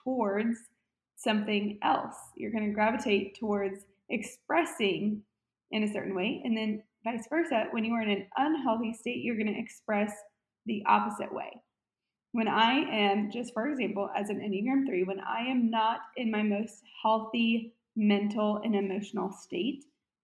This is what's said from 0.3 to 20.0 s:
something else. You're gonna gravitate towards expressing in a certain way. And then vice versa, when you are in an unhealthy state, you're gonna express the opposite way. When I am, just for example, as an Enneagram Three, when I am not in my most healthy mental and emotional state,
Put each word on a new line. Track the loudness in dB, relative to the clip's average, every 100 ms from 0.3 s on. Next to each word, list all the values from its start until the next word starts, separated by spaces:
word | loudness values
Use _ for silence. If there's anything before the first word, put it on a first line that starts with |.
| 2 0 -2 -8 _ _ _ _ -6
something | 0 0 2 0 0 -2
else. | 2 2 0 -10 -16 -10
You're | -6
gonna | -2 -2
gravitate | 2 2 2 2 2 2 -4
towards | -2 0 0 -4 -12 _ -6
expressing | -6 -6 -12 0 0 0 0 0 0 0 -2 -6 _ _ _ _
in | -2
a | 0
certain | -2 -4 -2
way. | -2 -2 -2
And | -2
then | -2 -4 -8 _
vice | -6 -6 -2
versa, | -2 0 0 0
when | -2
you | 0 0
are |
in | 0
an | -2 -2 -2
unhealthy | 0 0 0 0 -2
state, | -6 -6 -4
you're | -4 -2
gonna | -2 -2
express | -8 -10 -2 0 0 -4 -16 _ _ _ -6
the | -2 4
opposite | 4 4 -4 -6
way. | -6 -10 -14 _ _ _ _ _ _ _
When | -2 2
I | 4 6 4 2
am, | 2 4 4 0
just | -4 -6
for | -4 -2
example, | 0 -2 -2 -2 -2
as | -4
an | -4
Enneagram | -2 -2 0 0 2
Three, | 0
when | 0 -2
I | -4 -4
am | 0 2 2
not | 4 2 0 -6 -6
in | -2
my | 0
most | 2 0 -2 -10 -20 -2
healthy | 2 2 2 0 2 2 -2 -12 _ 2
mental | 4 4 2 2 0 0
and | 0 0
emotional | 0 -2 -4 -6 -6
state, | -8 -8 -4 -4 -4 -10 _